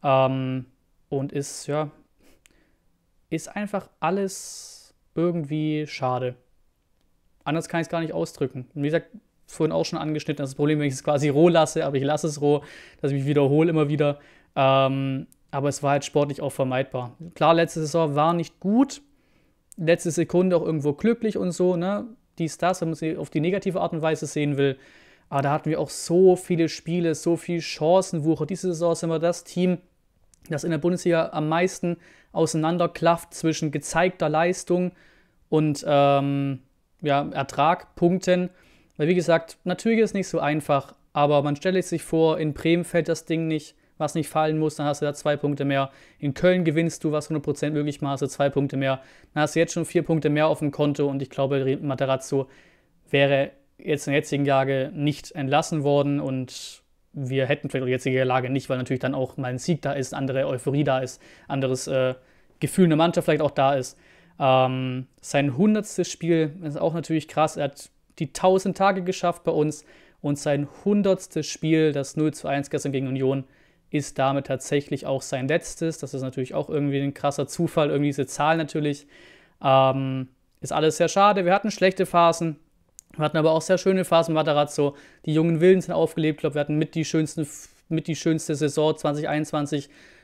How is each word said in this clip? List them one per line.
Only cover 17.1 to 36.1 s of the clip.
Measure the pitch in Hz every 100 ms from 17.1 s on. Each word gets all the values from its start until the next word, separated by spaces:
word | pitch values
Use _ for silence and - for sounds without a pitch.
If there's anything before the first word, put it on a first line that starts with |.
| - -
Klar, | - 156
letzte | 165 165 165
Saison | 156 170 156
war | 143 156
nicht | 170 165 _
gut. | 190 226 277 - _ _ _ _ _ _ _ -
Letzte | 160 170 170
Sekunde | 156 156 175 185 175
auch |
irgendwo | 165 160 147
glücklich | 143 220 233 220 -
und | 180
so, | 165 180 175
ne? | 180 208 220 - _ -
Dies, | 165 -
das, | 170 185
wenn | 165
man |
sie | 160 160 160
auf | 151
die | 156
negative | 160 196 196 175
Art | 175
und | 160
Weise | 160 156 147
sehen | 156 147 139
will. | 139 131 - - _ _ -
Aber | 139
da | 139
hatten | 151 156
wir | 160
auch | 147
so | - - 170 190 180
viele | - 170 165
Spiele, | - - 175 165
so | 151 170 165
viel | - 170
Chancenwucher. | - - 156 185 180 165 151 156 156
Diese | 185 185
Saison | 160 170
sind | 165 165
wir | 160
das | 170 170
Team, | - 175 180 180 _ _ _ _ _ _ -
das | 156
in | 175
der | 160
Bundesliga | 175 175 180 165 165
am | 170 151
meisten | 165 185 - 175 170 - - _
auseinanderklafft | - 160 160 156 175 170 - 170 170 -
zwischen | - 165 156 156
gezeigter | 143 - 165 185 185 156
Leistung | 156 175 185 - 175 180 - _ _ _ _ -
und, | 156 156 143 -
ähm, | 143 143